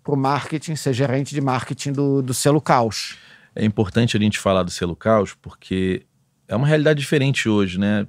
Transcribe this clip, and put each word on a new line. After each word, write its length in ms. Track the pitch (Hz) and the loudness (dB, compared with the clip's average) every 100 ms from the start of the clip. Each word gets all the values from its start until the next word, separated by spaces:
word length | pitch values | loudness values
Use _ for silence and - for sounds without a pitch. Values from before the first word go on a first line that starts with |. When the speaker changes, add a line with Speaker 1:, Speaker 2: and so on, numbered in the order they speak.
Speaker 1:
pro 120 | - 143 | -4 -2
marketing, 600 | 135 143 - 156 - 151 | 0 -2 -2 -8 -6 -6
ser 160 | 143 | -2
gerente 420 | 120 139 131 139 | 0 0 -2 -4
de 60 | 143 | -4
marketing 500 | 139 127 - 127 143 | -2 -2 -4 -8 -6
do, 300 | 139 139 139 | -2 0 0
do 100 | 127 | -2
selo 280 | 123 143 151 | 0 2 2
Caos. 560 | - 139 117 - - - - - _ | 4 2 2 -2 -10 -12 -20 -20 _
Speaker 2:
É 100 | - | -2
importante 520 | 110 107 101 113 117 107 | 0 0 0 2 2 2
a 40 | |
gente 180 | 104 - | 0 0
falar 240 | 101 95 | 0 0
do 80 | 90 | 0
selo 240 | - 87 | -4 -6
Caos, 400 | 82 107 110 95 - | -4 2 2 2 -6
porque 640 | - - - 92 95 92 - _ _ _ - | -20 -20 -6 -2 -2 -4 -8 _ _ _ -6
é 80 | |
uma 120 | 107 139 | -2 2
realidade 340 | 156 147 147 | 2 4 2
diferente 480 | 139 156 135 131 113 | 2 0 2 0 2
hoje, 300 | 104 95 90 | 2 2 0
né? 260 | 101 104 | 0 0